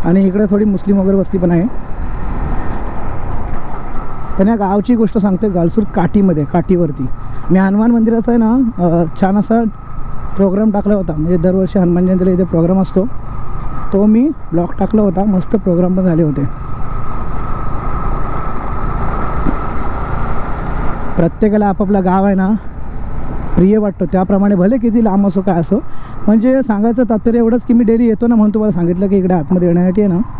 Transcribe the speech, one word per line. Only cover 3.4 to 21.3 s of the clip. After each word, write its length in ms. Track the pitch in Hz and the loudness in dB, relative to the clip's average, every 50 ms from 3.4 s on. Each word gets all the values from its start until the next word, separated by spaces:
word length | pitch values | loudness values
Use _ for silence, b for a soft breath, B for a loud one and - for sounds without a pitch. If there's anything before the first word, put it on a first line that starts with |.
| - - - - - - - - - - - - - - - - - - - - | 0 0 0 0 0 0 -2 -4 -2 -2 -2 0 0 0 -2 -2 -2 -2 0 0
पण 80 | 294 | 2
या 80 | 311 - | 2 2
गावची 400 | 208 202 185 196 208 196 - 247 | 0 0 0 0 0 2 0 2
गोष्ट 220 | 220 226 190 - | 2 2 0 0
सांगतोय, 320 | 226 190 208 185 175 - 214 | 0 0 0 0 0 0 0
गालसूर 340 | 185 180 165 170 165 226 208 | 0 0 0 0 0 0 -2
काठीमध्ये, 640 | - - 208 175 165 - 208 196 190 170 151 147 | 0 0 0 -2 0 2 2 2 2 2 0 -2
काठीवरती. 600 | 139 - 175 160 - 185 175 175 151 143 - 131 123 - - B B B B B - | -2 -2 -2 0 2 2 2 2 -2 -2 -4 -4 -4 -4 -4 B B B B B 2
मी 80 | 165 185 | 2 2
हनुमान 320 | 190 190 196 208 220 233 | 4 2 2 2 2 2
मंदिराचा 400 | 240 233 226 226 226 226 - - | 2 2 2 2 2 0 0 0
आहे 80 | 233 240 | 2 2
ना, 440 | 226 220 226 262 269 220 - - 175 | 2 2 2 2 0 0 -2 0 0
अ, 200 | 175 165 170 175 160 - - | 2 2 2 0 0 0 0
छान 160 | 208 185 196 | 0 2 2
असा 260 | 208 202 - 226 233 233 214 - - - - - - - - - - - - - | 0 0 2 0 0 0 -2 -4 -8 -12 -10 -6 -4 -4 -2 -2 -2 -2 -2 0
प्रोग्राम 360 | - 196 190 180 196 220 220 | 0 0 2 2 0 0 0
टाकला 240 | 190 202 196 196 208 | 0 0 0 0 0
होता. 180 | 202 185 165 156 | 0 0 -2 -2
म्हणजे 240 | 151 156 165 180 | -2 0 0 0
दरवर्षी 420 | 175 160 185 180 190 190 - - 202 | 2 2 2 2 0 0 0 0 0
हनुमान 280 | 180 175 175 175 185 | 2 2 2 2 2
जयंतीला 240 | 180 185 180 185 190 | 2 2 2 2 2
इथे 120 | 185 175 190 | 2 0 0
प्रोग्राम 380 | 175 - 165 165 170 185 190 | 0 0 0 2 2 2 0
असतो, 240 | 185 - - 196 190 254 - - - - - - - - - - - - - - - - - | 0 0 0 0 0 0 -2 -4 -4 -4 -4 -2 -2 -2 -2 -2 -2 -2 -2 0 0 0 2
तो 120 | 196 208 | 2 2
मी 240 | 214 214 226 254 311 | 4 4 4 2 0
ब्लॉग 380 | 294 - - - 165 165 175 170 - - | -2 -4 -8 -4 -2 -2 -2 -2 -2 -2
टाकला 220 | 196 - - 220 | -2 0 2 2
होता. 220 | 214 196 170 180 202 | 2 2 0 0 0
मस्त 320 | 214 196 185 - - 233 | 0 0 0 0 0 -2
प्रोग्राम 420 | 214 - 196 175 170 185 180 185 | 0 0 0 2 2 2 2 0
पण 60 | 190 185 | 0 0
झाले 200 | 185 165 156 170 | 2 2 2 2
होते. 200 | 151 135 143 139 - - - - - - - - - - - - - - - - - - - - - - - - - - - - - - - - - - - - - - - - - - - - - - - - - - - - - - - - - - - - - - - - - - - - - - - - - - - - - - - - - - - - - - - - - - - - - - | 0 0 -2 -2 -4 -4 -6 -4 -6 -2 -2 -2 -2 0 -2 0 0 0 0 -2 0 -2 -2 0 -2 -2 -2 -2 -2 -2 -2 -2 -2 -2 0 0 -2 0 0 0 -2 0 -2 -2 -2 -2 -2 -2 -2 -2 -2 -2 -2 -2 0 -2 -2 0 0 -2 -2 -2 0 0 0 0 0 -2 -2 -2 0 -2 -2 -2 -2 -4 -4 -2 -2 0 0 0 0 0 -2 -4 -4 -4 -4 -4 0 0 0 0 0 -2 -2 0
प्रत्येकाला 500 | - 165 170 | 0 0 0